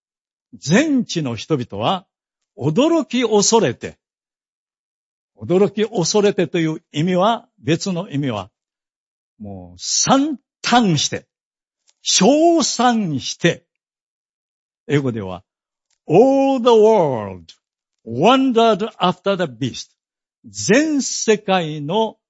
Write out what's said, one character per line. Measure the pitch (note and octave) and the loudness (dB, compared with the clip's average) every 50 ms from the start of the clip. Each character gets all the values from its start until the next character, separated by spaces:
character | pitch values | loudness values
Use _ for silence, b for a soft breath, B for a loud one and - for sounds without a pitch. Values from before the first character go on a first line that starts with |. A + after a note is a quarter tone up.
| _ _ _ _ _ _ _ _ _ _ - | _ _ _ _ _ _ _ _ _ _ -20
全 | - - B2 E3+ A#3+ D#4+ D#4+ C#4 B3+ G#3 | -12 -4 0 2 2 2 2 0 -2 -2
地 | - - F3 | -4 -6 -6
の | D3+ B2 A#2 | -6 -6 -6
人 | G#2 - - D#3+ B2+ | -8 -4 -4 -4 -4
々 | A#2+ - G2+ G2 A2+ | -4 -8 -8 -4 -2
は | D3+ F#3+ F3+ - _ _ _ _ _ _ _ _ _ _ | -2 -2 -4 -6 _ _ _ _ _ _ _ _ _ _
驚 | - B2 D3+ D#3 G#3 C#4+ E4 E4 E4 C4+ | -6 -6 -2 0 2 2 2 2 0 -2
き | - - B3 B3+ | -2 -2 -2 -2
恐 | G#3+ A3 G#3 F#3+ - A3+ A#3 | 0 0 0 2 2 2 2
れ | F#3 C3 A2+ | 2 0 -2
て、 | - - F2 - _ _ _ _ _ _ _ _ _ _ _ _ _ _ _ _ _ _ _ _ _ _ _ _ _ _ _ _ | -4 -10 -14 -14 _ _ _ _ _ _ _ _ _ _ _ _ _ _ _ _ _ _ _ _ _ _ _ _ _ _ _ _
驚 | _ G#2+ A2 F3 F#3+ G3+ F#3+ | _ -4 -2 2 2 2 2
き | - A3 G#3 | 0 -2 -4
恐 | A3+ A3+ G3 D#3+ - - G#3+ | -2 -2 -2 -2 0 2 2
れ | G3+ G#3 G3 | 2 2 2
て | - F3 | 0 -2
と | - - F3 | -2 -2 -2
い | E3 | -2
う | D#3+ D#3 E3 - _ | -2 -4 -8 -12 _
意 | - D3+ D#3+ | -6 -4 -2
味 | F#3 F3+ | 0 0
は、 | F3 F#3 A3 A#3 - - _ _ _ | 0 2 0 0 -2 -8 _ _ _
別 | - C3+ E3 E3 - G3 | -4 -2 -2 -2 -2 -6
の | F3+ E3 F#3+ G#3 | -6 -6 -8 -6
意 | C#3+ | -6
味 | C#3 D3 C3 | -6 -4 -4
は、 | A2 G2+ F#2 - _ _ _ _ _ _ _ _ _ _ _ _ _ _ _ _ _ | -4 -6 -8 -10 _ _ _ _ _ _ _ _ _ _ _ _ _ _ _ _ _
も | _ - G2+ G2 F#2 F2+ F2 F2 | _ -18 -16 -16 -16 -18 -20 -18
う | - | -14
賛 | - - - - - - C4 C4+ C#4 D#4+ C#4+ - _ _ _ _ | -8 -6 -4 -2 0 2 2 2 2 -2 -4 -8 _ _ _ _
嘆 | - - A#3 B3+ A#3 F#3+ D#3+ | -4 2 2 2 4 2 2
し | C#3 - - | 0 -2 -4
て、 | B2+ A#2+ - _ _ _ _ _ _ _ _ _ _ _ _ _ _ _ | -6 -8 -12 _ _ _ _ _ _ _ _ _ _ _ _ _ _ _
称 | _ - - - F3+ A#3 C#4+ D4+ D#4+ F4 E4+ D#4+ A#3 | _ -2 0 2 4 4 4 4 4 4 4 2 0
賛 | - - - A#3 B3 A#3+ A3+ G3+ E3 C#3+ B2 | -2 -2 0 2 2 2 0 -2 -2 -4 -6
し | - - - | -6 -8 -8
て、 | - - E3+ - - _ _ _ _ _ _ _ _ _ _ _ _ _ _ _ _ _ _ _ _ _ _ _ _ _ | 0 0 0 0 -2 _ _ _ _ _ _ _ _ _ _ _ _ _ _ _ _ _ _ _ _ _ _ _ _ _
英 | - C#3+ D3 | -2 -2 0
語 | C#3 B2+ | 0 -2
で | A2 A2+ | -4 -6
は、 | G2 F#2 F2+ F2 - _ _ _ _ _ _ _ _ _ _ _ _ | -8 -10 -12 -14 -16 _ _ _ _ _ _ _ _ _ _ _ _
All | - D3+ F#3 B3+ C4+ C#4 C4+ C4+ C4+ C4+ C4 | 4 6 6 6 6 4 4 2 2 0 2
the | A3+ B3 | 2 4
world | A#3 A3 G#3 A3 A3 G3+ E3 C#3+ C3 A2 G#2 G2 F#2+ F2 E2 - - _ _ _ _ _ _ _ _ _ _ | 4 6 6 6 4 4 2 0 -2 -4 -6 -8 -10 -14 -18 -20 -20 _ _ _ _ _ _ _ _ _ _
wondered | A2+ A#2 B2 E3 A3+ C4 C4+ C4 C4+ A3+ A3+ A#3 A3+ G#3+ F3 G#3+ A3+ - | -10 -4 0 2 4 4 4 2 2 2 2 4 2 2 0 -4 -8 -6
after | - F3+ F3+ F3 - _ G3 G3+ | -2 -2 -2 -2 -2 _ -4 -2
the | F3+ F3+ | -2 -4
beast. | C#3 A#2+ A2 C3+ A#2 G#2+ - - - _ _ _ _ _ _ _ _ _ _ _ | -6 -6 -8 -8 -8 -8 -10 -16 -20 _ _ _ _ _ _ _ _ _ _ _
全 | - G2 G2+ G#2+ C#3 G#3 C#4 D#4 D#4+ D4+ C#4 | -18 -12 -8 -2 0 2 2 2 0 -2 -4
世 | - - - - - A3+ G#3+ | -4 -6 -8 -6 -2 -2 -2
界 | G#3 - G3 F#3+ F#3 E3 D3+ D3+ D#3 | -2 0 -2 -2 -2 -2 -4 -8 -8
の、 | C#3+ D3 F#3 A3 A3 G#3+ - _ _ | -8 -6 -4 -4 -4 -6 -8 _ _